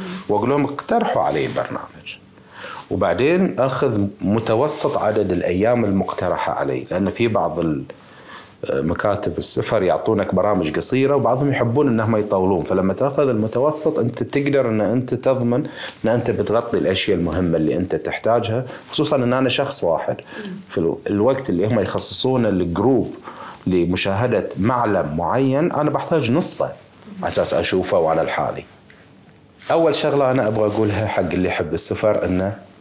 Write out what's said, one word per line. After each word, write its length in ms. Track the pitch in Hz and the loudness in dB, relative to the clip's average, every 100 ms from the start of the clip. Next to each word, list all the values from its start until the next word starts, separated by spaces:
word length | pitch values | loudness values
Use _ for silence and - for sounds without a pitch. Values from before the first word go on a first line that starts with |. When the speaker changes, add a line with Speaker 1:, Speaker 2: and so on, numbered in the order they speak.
| 185 185 - | -10 -8 -2
Speaker 1:
وأقول 220 | 208 127 | 0 2
لهم: 140 | 143 | 2
"اقترحوا 580 | 143 - - 233 - 117 | 0 -4 -2 -2 0 0
علي 260 | 73 - 65 | 0 0 -2
برنامج." 680 | - - - - - - - - - - - - - - | -4 -6 -8 -12 -16 -16 -18 -20 -20 -20 -18 -14 -14 -6
وبعدين 680 | 98 95 87 139 180 185 - | 0 0 2 2 2 2 0
أخذ 400 | 131 - 139 107 98 - | 0 0 0 0 -2 -2
متوسط 800 | 90 110 113 110 147 - 147 - | 0 0 2 2 2 0 -2 0
عدد 320 | 107 110 95 | 0 0 0
الأيام 540 | 87 87 90 107 120 | 0 0 2 2 2
المقترحة 680 | 107 98 - - 90 80 76 | 2 0 0 -2 -2 -2 -2
علي، 340 | - 69 64 - | -2 -2 -4 -4
لأن 200 | 90 98 | -2 -2
في 180 | - 117 | 0 0
بعض 300 | 101 85 80 | 2 0 0
ال- 260 | 82 71 69 - - - - - - - - | 0 -2 -6 -14 -20 -20 -20 -20 -20 -10 -4
مكاتب 680 | 67 78 85 107 98 92 71 | -2 -2 0 0 0 -2 -4
السفر 440 | - - - 113 | -4 -4 0 2
يعطونك 520 | 90 76 - 104 95 | 2 2 2 0 2
برامج 420 | 92 92 98 80 82 | 2 2 2 0 -2
قصيرة، 400 | - 127 135 143 | 0 2 2 2
وبعضهم 340 | 117 127 143 | 2 2 0
يحبون 380 | 131 117 123 143 | 0 2 2 2
إنهم 280 | 113 110 110 | 2 2 2
يطولون، 480 | 104 98 92 90 | 2 2 4 2
فلما 300 | 71 95 95 | 2 0 0
تاخذ 340 | 95 135 143 139 | 0 0 2 2
المتوسط 680 | 110 110 120 147 151 160 156 | 2 0 0 0 0 0 0
أنت 240 | 117 - | -2 -2
تقدر 460 | 113 143 143 139 123 | -2 -2 2 2 2
إن 120 | 110 | 2
أنت 340 | 101 123 127 | 2 0 -2
تضمن 520 | 123 135 127 120 123 151 - - - | -2 0 2 2 0 -2 -8 -12 -4
إن 60 | 110 | 0
أنت 200 | 117 117 | 2 0
بتغطي 480 | 92 98 110 - 98 | 0 0 0 0 0
الأشياء 380 | 87 95 - 90 | 2 0 0 0
المهمة 380 | 85 80 87 80 | 0 0 0 2
اللي 200 | 78 73 | 2 0
أنت 180 | 90 | -2
تحتاجها، 680 | - 76 - 110 117 107 113 131 - - | -4 -4 -4 0 2 0 -4 -6 -12 -8
خصوصًا 260 | - 143 143 | -4 0 2
إن 160 | 120 | 2
أنا 160 | 127 131 | 2 2
شخص 360 | 135 139 - | 0 -2 -2
واحد. 320 | 87 80 - - | 0 0 -2 -6
Speaker 2:
مم. 360 | - - 196 190 - | -10 -12 -12 -12 -8
Speaker 1:
في 100 | 101 | -2
الو-، 200 | 80 85 - | -2 -2 -2
الوقت 440 | 101 117 135 135 | 2 2 0 -2
اللي 160 | 87 107 | 0 2
هم 140 | 110 | 2
يخصصونه 720 | 92 92 - - 127 127 113 | 0 -2 -4 -2 0 2 2
للجروب 640 | 95 87 85 113 127 - - - - - - - | 0 0 0 2 2 0 -6 -16 -16 -16 -8 0
لمشاهدة 840 | 90 87 90 101 98 123 104 - - | 2 2 0 -2 0 0 0 -2 -2
معلم 580 | 104 123 113 95 76 78 | 0 2 2 0 0 -2
معين، 560 | 85 117 135 135 165 | 0 0 2 2 0
أنا 180 | - 151 | 0 -2
بحتاج 400 | 139 - 165 113 | -2 -2 0 2
نصه 420 | 143 - - 69 - - - - - | 0 0 -2 -4 -6 -20 -20 -18 -8
على 60 | 82 | -4
أساس 260 | 98 85 | 0 0
أشوفه 440 | - 87 92 90 95 | 0 0 0 2 2
وأنا 220 | 80 80 | 2 2
لحالي. 440 | 73 - 71 67 - - - - - - - - - - - | 0 -2 -4 -6 -12 -20 -20 -20 -20 -20 -20 -20 -20 -12 -2
أول 240 | 160 165 | 2 4
شغلة 360 | 143 151 139 131 | 2 2 2 2
أنا 160 | 131 117 | 2 2
أبغى 200 | 110 107 | 2 0
أقولها 400 | 104 110 98 104 | 2 0 0 -2
حق 260 | - 90 | -2 -2
اللي 160 | 92 92 | 0 0
يحب 260 | - 80 | -2 -2
السفر 500 | 82 - 98 107 101 | -4 -2 0 0 2
إنه 340 | 87 92 98 107 - - | 0 0 -2 -4 -12 -20